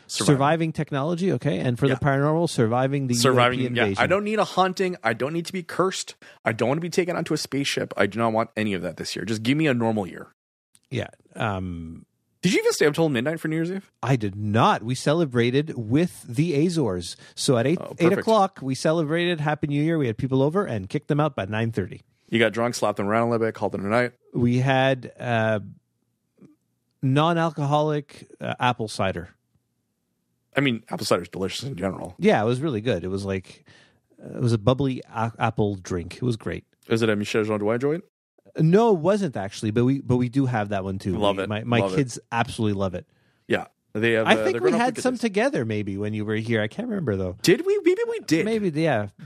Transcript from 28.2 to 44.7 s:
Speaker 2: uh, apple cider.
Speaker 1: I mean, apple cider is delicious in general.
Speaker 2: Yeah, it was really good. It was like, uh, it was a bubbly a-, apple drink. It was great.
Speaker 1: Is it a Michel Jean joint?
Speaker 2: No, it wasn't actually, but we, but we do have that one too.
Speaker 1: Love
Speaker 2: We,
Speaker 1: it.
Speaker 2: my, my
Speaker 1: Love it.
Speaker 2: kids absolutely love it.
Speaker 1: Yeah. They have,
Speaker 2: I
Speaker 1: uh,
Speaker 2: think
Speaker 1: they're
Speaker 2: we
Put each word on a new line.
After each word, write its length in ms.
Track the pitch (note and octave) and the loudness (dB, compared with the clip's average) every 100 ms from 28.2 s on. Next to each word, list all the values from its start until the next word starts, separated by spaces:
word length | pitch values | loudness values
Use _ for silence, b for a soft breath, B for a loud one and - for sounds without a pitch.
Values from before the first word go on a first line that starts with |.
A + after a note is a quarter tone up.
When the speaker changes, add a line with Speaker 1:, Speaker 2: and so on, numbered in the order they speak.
| - - | -20 -10
Speaker 2:
uh, 140 | A#2+ A#2+ | -8 -2
apple 280 | B2 A#2+ A2 | -2 -2 -6
cider. 420 | - G2 F2 E2 _ _ _ _ _ _ _ _ _ _ _ _ - | -2 -2 -4 -10 _ _ _ _ _ _ _ _ _ _ _ _ 0
Speaker 1:
I 60 | |
mean, 220 | C#3 A#2 - | 0 -2 -6
apple 160 | F2+ G#2+ | -8 0
cider 180 | G#2+ | 0
is 60 | - | -2
delicious 340 | - F#2+ - | -6 -6 -6
in 120 | C#3 F2+ | -8 -6
general. 400 | F#2+ F2 G2+ F#2 | -6 -6 -12 -2
Speaker 2:
Yeah, 220 | F#3+ D3+ | 2 2
it 40 | G#2+ | 0
was 160 | B2+ | -2
really 200 | E3 A2 | -2 -4
good. 220 | A2+ F#2+ | -2 -4
It 40 | F2+ | -4
was 160 | G2 G2 | -6 -4
like, 400 | F#2+ - - b b b b _ _ | -6 -8 -18 b b b b _ _
uh, 140 | - - | -14 -4
it 40 | |
was 120 | B2 | 0
a 40 | A#2 | 2
bubbly 440 | G#2+ B2+ C#3 B2+ - | 2 2 0 -4 -8
a-, 180 | A2 A2+ - | -4 -4 -2
apple 360 | A#2 - G#2 G2 | -2 0 -2 -2
drink. 400 | F2 F2+ E2+ - | -6 -6 -6 -4
It 40 | |
was 140 | B2 A2 | -4 -4
great. 280 | F2+ F2 - _ - | -6 -10 -12 _ -4
Speaker 1:
Is 140 | A2+ | 0
it 80 | A2+ | 2
a 60 | G#2 | 0
Michel 280 | G#2 A#2 | 0 0
Jean 360 | G#2+ G#2+ G2+ A#2+ | 0 0 0 0
joint? 240 | C#3+ E3 - _ _ _ _ - | -2 -4 -8 _ _ _ _ 0
Speaker 2:
No, 320 | D#3+ F#3+ A#3 | 4 6 6
it 60 | F#3 | 4
wasn't 360 | D#3+ G#3 F3+ A2+ | 2 2 0 -4
actually, 360 | G2 - A2 | -6 -4 -2
but 120 | G#2+ B2 | 2 2
we, 140 | C#3 | 2
but 160 | A2+ B2 | 0 0
we 120 | B2 | 2
do 160 | C#3 C3 | 0 0
have 240 | A#2 G2+ | 0 -2
that 140 | G2+ | -2
one 160 | F#2+ F#2+ | -4 -4
too. 180 | G2 F#2 | -2 0
Speaker 1:
Love 200 | G#2 G2 | 2 0
Speaker 2:
We, 60 | |
Speaker 1:
it. 60 | F#2+ | -2
Speaker 2:
my, 140 | G#2+ | -4
my 160 | A#2+ A#2 | 2 2
Speaker 1:
Love 140 | G2 | 2
it. 40 | F#2 | 0
Speaker 2:
kids 220 | C3 - - | -2 -6 -4
absolutely 460 | A#2 A#2+ - G#2+ G2 | -2 -2 0 -2 0
love 140 | F#2+ | -2
it. 140 | F2 - _ _ _ - | -4 -12 _ _ _ -4
Speaker 1:
Yeah. 180 | G#2 - _ _ | -4 -4 _ _
They 200 | G#2+ A#2 | -2 2
have, 140 | A2+ A2+ | 2 4
Speaker 2:
I 60 | |
Speaker 1:
uh, 100 | A3 | 2
Speaker 2:
think 80 | A3 | 2
Speaker 1:
they're 80 | - | 2
Speaker 2:
we 100 | F#4 | 2